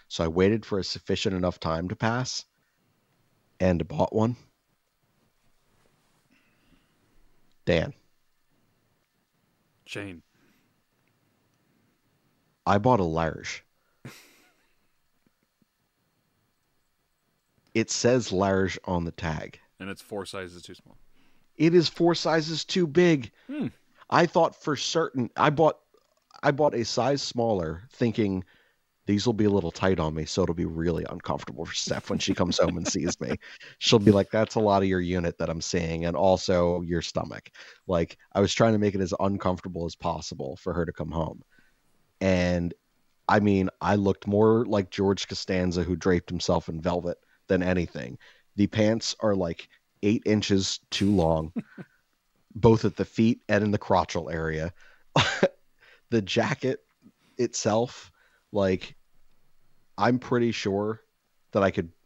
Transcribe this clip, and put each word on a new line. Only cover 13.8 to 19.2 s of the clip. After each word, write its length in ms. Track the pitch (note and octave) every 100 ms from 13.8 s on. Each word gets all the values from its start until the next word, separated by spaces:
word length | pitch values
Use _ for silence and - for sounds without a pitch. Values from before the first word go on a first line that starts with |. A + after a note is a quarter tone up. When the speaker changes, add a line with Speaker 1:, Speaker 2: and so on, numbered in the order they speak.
| _ _ - - - _ _ _ _ _ _ _ _ _ _ _ _ _ _ _ _ _ _ _ _ _ _ _ _ _ _ _ _ _ _ _ _ _ _
Speaker 1:
It 160 | A2+ G#2+
says 420 | - A#2+ B2+ G#2+
large 460 | F#2 G2 F#2+ F#2 -
on 200 | - F2
the 60 | E2+
tag. 480 | -